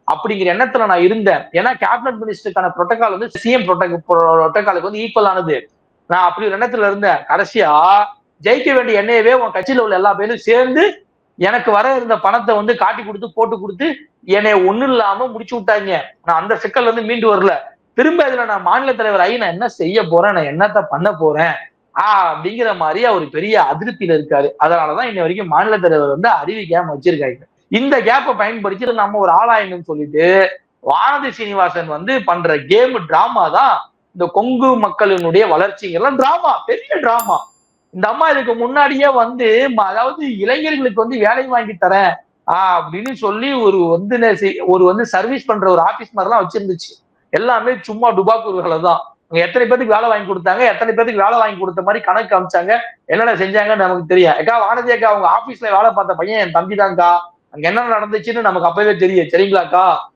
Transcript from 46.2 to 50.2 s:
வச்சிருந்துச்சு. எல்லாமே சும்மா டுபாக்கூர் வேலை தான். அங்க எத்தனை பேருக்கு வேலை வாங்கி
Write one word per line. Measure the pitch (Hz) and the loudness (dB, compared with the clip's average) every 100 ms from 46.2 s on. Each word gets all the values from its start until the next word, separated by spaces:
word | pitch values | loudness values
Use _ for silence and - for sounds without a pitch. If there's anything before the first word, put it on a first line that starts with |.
| 185 226 | 0 0
வச்சிருந்துச்சு. | 175 220 196 170 - - _ _ _ | 0 -4 -6 -8 -10 -20 _ _ _
எல்லாமே | - 240 226 233 254 | -2 0 0 0 -4
சும்மா | - 214 240 | -8 0 2
டுபாக்கூர் | 190 196 226 220 185 | 2 2 0 0 -4
வேலை | 170 160 | -2 0
தான். | 175 165 - _ | 0 0 -4 _
அங்க | _ 165 | _ -2
எத்தனை | 175 254 233 | 0 0 2
பேருக்கு | 247 226 | 2 2
வேலை | 214 233 | 2 2
வாங்கி | 214 | 0